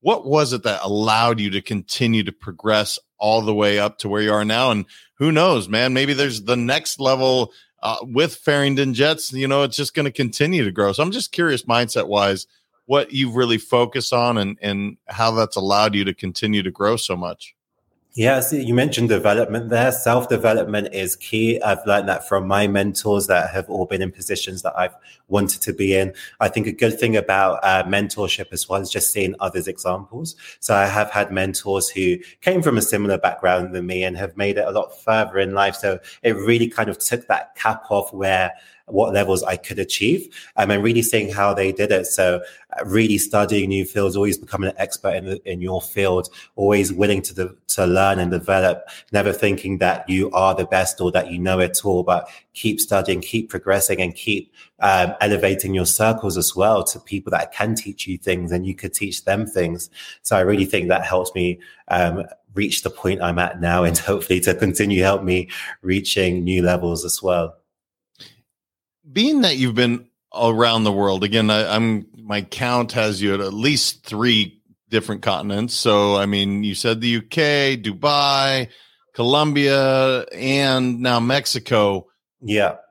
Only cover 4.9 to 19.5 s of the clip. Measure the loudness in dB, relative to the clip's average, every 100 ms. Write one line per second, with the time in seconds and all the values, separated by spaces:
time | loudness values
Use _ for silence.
4.9 | -14 _ _ 0 4 4 2 0 0 0
5.9 | 0 0 0 -2 -2 -2 -2 0 -2 -4
6.9 | -2 0 2 2 2 0 -8 _ _ -6
7.9 | -6 -4 0 0 -2 0 2 2 0 0
8.9 | 2 2 0 -6 -6 0 0 0 -2 -6
9.9 | -2 -4 -2 -4 0 0 2 0 2 0
10.9 | 2 -2 -2 -6 -2 0 0 0 0 2
11.9 | -2 0 2 2 0 -4 _ _ _ _
12.9 | 0 2 -2 -2 2 2 2 2 2 2
13.9 | 0 -2 0 2 0 -2 -4 -4 -4 -6
14.9 | -10 _ 0 0 2 0 0 0 2 4
15.9 | 2 -2 -4 -8 -4 -2 0 -2 -2 0
16.9 | 0 -2 -6 -6 -10 -16 _ _ _ _
17.9 | _ _ 0 2 2 0 -4 0 2 2
18.9 | 0 2 2 4 2 0